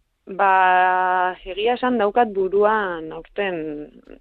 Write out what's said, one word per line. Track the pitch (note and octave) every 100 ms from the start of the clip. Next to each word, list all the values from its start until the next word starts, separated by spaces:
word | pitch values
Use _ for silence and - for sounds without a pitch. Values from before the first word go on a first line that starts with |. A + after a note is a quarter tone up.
| _ _ -
Ba, | F#3+ G3 F#3+ F#3 F#3 F#3 F#3 F#3 F#3 F3+ F3+
egia | F#3+ F3+ A3
esan | A#3+ B3+ A#3+
daukat | G3+ A#3+ A3+
buruan | G3 F#3+ G3 G#3 A3 G3 E3+ D#3+
aurten, | D#3+ - - G3 E3+ D#3 D3 D3 - - -